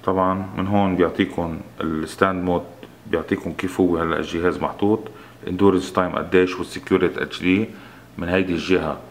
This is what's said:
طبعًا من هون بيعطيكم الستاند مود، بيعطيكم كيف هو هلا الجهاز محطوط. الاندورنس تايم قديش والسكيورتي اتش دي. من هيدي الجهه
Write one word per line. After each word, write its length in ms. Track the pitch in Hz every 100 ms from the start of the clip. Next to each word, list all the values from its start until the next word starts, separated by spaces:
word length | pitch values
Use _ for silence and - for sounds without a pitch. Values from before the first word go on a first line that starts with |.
طبعًا 420 | - 95 92 95 95 -
من 80 | 95
هون 300 | 104 98 90
بيعطيكم 640 | 82 - 98 - 85 80 - -
الستاند 640 | 80 78 78 - 95 92
مود، 180 | 90 87 87 - - - -
بيعطيكم 460 | 82 78 95 -
كيف 280 | 80 92 -
هو 180 | 92 85
هلا 180 | 82 78
الجهاز 420 | 76 82 87 73
محطوط. 420 | 76 - 101 110 - - - -
الاندورنس 500 | - 90 98 92 -
تايم 200 | 95 90 -
قديش 420 | 80 92 92 90
والسكيورتي 640 | 87 - - 95 87 -
اتش 200 | 67 -
دي. 260 | 87 95 110 - - - - -
من 100 | 85
هيدي 240 | 92 90
الجهه 440 | 82 80 90 78 71 -